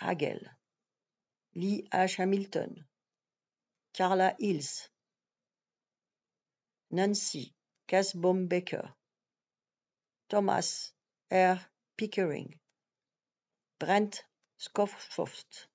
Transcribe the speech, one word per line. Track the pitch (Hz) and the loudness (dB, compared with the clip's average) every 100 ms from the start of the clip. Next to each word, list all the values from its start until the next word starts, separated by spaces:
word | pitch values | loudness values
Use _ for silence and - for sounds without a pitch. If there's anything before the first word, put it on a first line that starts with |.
Hagel, | 180 170 147 - - - _ _ _ _ _ _ _ _ _ | -4 -2 -2 -4 -12 -20 _ _ _ _ _ _ _ _ _
Lee | 170 190 208 - | -6 -2 -2 0
H. | 185 185 - | 2 2 2
Hamilton, | 185 196 196 165 - - 143 _ _ _ _ _ _ _ _ _ _ | 2 2 0 -4 -6 -10 -20 _ _ _ _ _ _ _ _ _ _
Carla | - 185 190 185 - | -2 2 4 4 2
Hills, | 208 160 135 - - _ _ _ _ _ _ _ _ _ _ _ _ _ _ _ _ _ _ _ - | 0 0 -4 -10 -16 _ _ _ _ _ _ _ _ _ _ _ _ _ _ _ _ _ _ _ -6
Nancy | 175 202 202 - 147 123 _ _ _ - | 0 2 0 -4 -6 -10 _ _ _ 0
Kassebaum | 185 196 185 180 185 180 | 2 2 2 2 2 2
Baker, | 180 180 - - - _ _ _ _ _ _ _ _ _ _ _ _ - | -2 -2 -8 -8 -14 _ _ _ _ _ _ _ _ _ _ _ _ 0
Thomas | 208 196 - - - - _ _ _ - | 2 2 2 -2 -6 -12 _ _ _ 0
R. | 185 185 185 - _ _ - | 4 4 4 -4 _ _ -8
Pickering, | 214 202 175 143 - - _ _ _ _ _ _ _ _ _ _ _ - | -4 -2 -2 -2 -8 -16 _ _ _ _ _ _ _ _ _ _ _ -6
Brent | 156 202 208 - - _ _ - | 2 2 2 -4 -18 _ _ -18
Scowcroft | - - 202 - - - 139 - - - - | -6 -2 -2 -2 -10 -6 -6 -6 -20 -20 -20